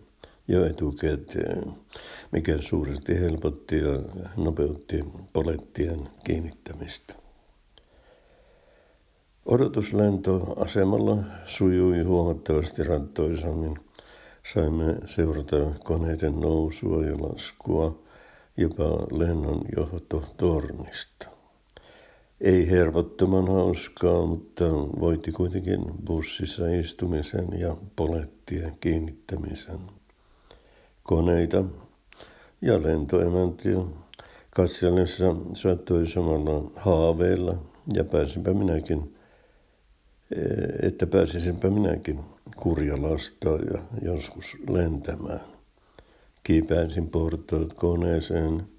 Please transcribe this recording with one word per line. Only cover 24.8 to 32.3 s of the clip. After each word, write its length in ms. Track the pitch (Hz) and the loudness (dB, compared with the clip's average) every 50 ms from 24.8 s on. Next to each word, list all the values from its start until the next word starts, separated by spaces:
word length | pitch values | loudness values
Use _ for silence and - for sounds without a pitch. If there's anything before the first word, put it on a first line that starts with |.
| 73 73 - - | 0 -2 -2 0
voitti 320 | - 85 82 78 - 80 80 | 0 2 2 0 -2 -4 -2
kuitenkin 480 | - 90 87 90 92 90 90 98 92 85 80 80 85 - | 0 0 0 0 -2 -2 0 -2 -2 -2 -4 -6 -8 -4
bussissa 640 | - 85 80 78 - - - 92 - - - 87 85 | -2 -2 -2 -2 -4 -6 -6 -6 -6 -4 -2 -2 0
istumisen 920 | 87 87 80 78 - - - 87 85 76 76 - - - 90 90 87 87 | 0 0 -2 -2 -4 -4 -4 -2 -2 -2 -2 -4 -4 -4 -4 -4 -4 -4
ja 160 | 87 87 82 82 - - - | -4 -4 -4 -6 -10 -10 -6
polettien 800 | - 82 78 85 82 76 73 - - _ - - 82 82 80 78 - | -2 -2 0 0 -2 -4 -6 -10 -16 _ -8 -6 -6 -6 -6 -8 -4
kiinnittämisen. 1000 | - 85 80 82 80 80 78 - - - - 80 78 80 80 - - - 90 92 92 92 98 - _ _ _ _ _ _ _ _ _ - - - _ _ _ _ _ _ _ _ - | -2 0 0 0 -2 -4 -8 -12 -12 -8 -8 -6 -6 -6 -8 -10 -10 -12 -12 -12 -14 -16 -18 -20 _ _ _ _ _ _ _ _ _ -20 -20 -20 _ _ _ _ _ _ _ _ -2
Koneita 600 | - 95 80 82 87 87 85 85 85 90 95 95 92 73 - - - _ _ _ _ - - - - | 2 2 4 4 6 4 4 4 2 2 0 0 0 -4 -10 -18 -20 _ _ _ _ -20 -20 -20 -20